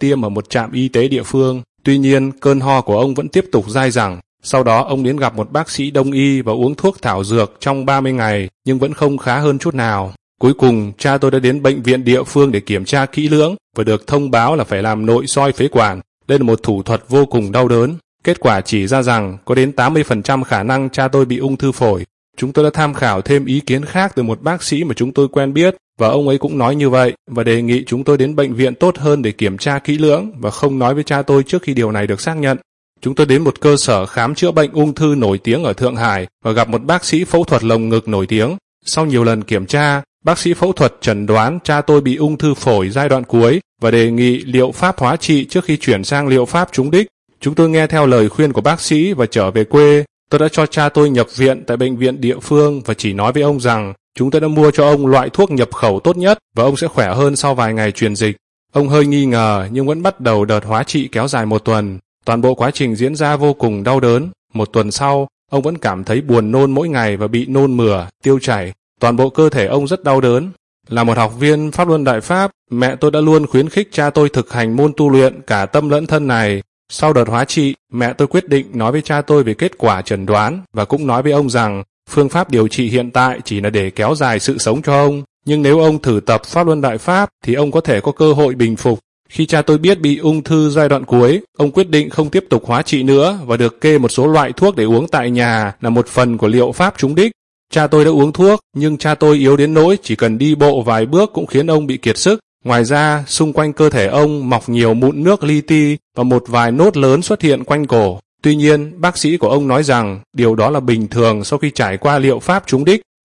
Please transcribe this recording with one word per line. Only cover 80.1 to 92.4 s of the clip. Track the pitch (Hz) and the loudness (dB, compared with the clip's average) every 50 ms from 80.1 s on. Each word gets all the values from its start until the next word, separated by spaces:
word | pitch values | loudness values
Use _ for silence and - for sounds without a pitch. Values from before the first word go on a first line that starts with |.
| 104 98 95 | -6 -6 -2
đoán | 95 104 104 107 120 165 190 180 _ | 0 0 0 0 0 -4 -8 -12 _
và | - 110 101 | -6 -6 -4
cũng | - 143 143 151 | -2 -2 -2 -2
nói | 131 117 127 | -2 -2 0
với | 135 147 | 0 0
ông | 143 147 143 127 | 0 0 0 0
rằng | 113 120 113 104 101 98 95 _ _ _ _ - | 0 0 0 -2 -4 -6 -10 _ _ _ _ -4
phương | - 147 143 131 | 0 0 0 2
pháp | - 170 185 - | 0 -2 -2 0
điều | 127 113 110 107 | 2 2 2 0
trị | - - 123 107 | 0 -4 -4 -2
hiện | 120 123 120 120 | -2 -2 -2 -2
tại | - 123 127 131 127 - - | 0 0 0 0 -2 -4 -8
chỉ | - 107 101 | -8 -6 -4
là | 101 104 | -4 -2
để | 107 104 95 95 | -2 -2 -2 -4
kéo | - - 107 123 156 | -4 -2 -2 -2 0
dài | 147 139 123 113 98 | 0 0 -2 -2 -2
sự | - 135 139 139 | -2 -4 -4 -2
sống | - 110 113 151 | -2 -2 -2 -2
cho | 151 147 143 143 | 0 0 2 2
ông. | 143 143 143 143 139 _ _ _ - | 2 2 0 -2 -10 _ _ _ -4
Nhưng | 147 151 151 | -2 -2 2
nếu | 143 139 151 165 | 2 4 4 4
ông | 160 156 156 147 | 4 4 2 0
thử | - 131 110 101 - | 0 0 0 0 0
tập | - 113 113 - | 0 0 -2 -2
Pháp | - - 170 175 | -2 -2 0 2
Luân | 165 156 147 | 2 0 0
Đại | 139 127 117 143 | 0 -2 -2 -2
Pháp | - 175 180 196 202 - _ _ - | -2 0 0 0 0 -2 _ _ -4
thì | 123 123 | -2 0
ông | 143 147 143 | 0 0 0
có | 139 165 | 0 0
thể | - 156 117 101 | 0 0 0 0
có | - 143 | 0 -2
cơ | 139 - 156 156 | 0 2 4 4
hội | 143 147 147 127 131 | 4 4 2 2 2
bình | 123 117 113 110 | 0 0 0 0
phục. | - - 123 110 110 _ _ _ _ _ _ | 0 0 0 0 -2 _ _ _ _ _ _
Khi | - - 160 | -4 -4 -2
cha | - 165 151 | 0 0 0
tôi | 147 - 151 151 | 2 2 2 2
biết | 160 185 202 160 | 4 2 2 2
bị | 156 147 143 | 0 -2 0
ung | - 165 156 156 156 | 0 0 0 0 0
thư | 139 - 160 156 151 147 | -2 0 0 2 2 2
giai | 143 156 151 139 | 2 2 2 2
đoạn | 143 135 131 | 0 0 0
cuối, | - 123 123 120 127 160 208 - _ _ - | 2 2 4 4 4 2 0 -2 _ _ -2
ông | 147 143 | -2 0
quyết | - 190 190 170 | 2 0 0 2
định | 151 151 147 151 | 2 0 0 0
không | - 160 156 143 | -2 -4 -4 -2
tiếp | - 190 | -2 -2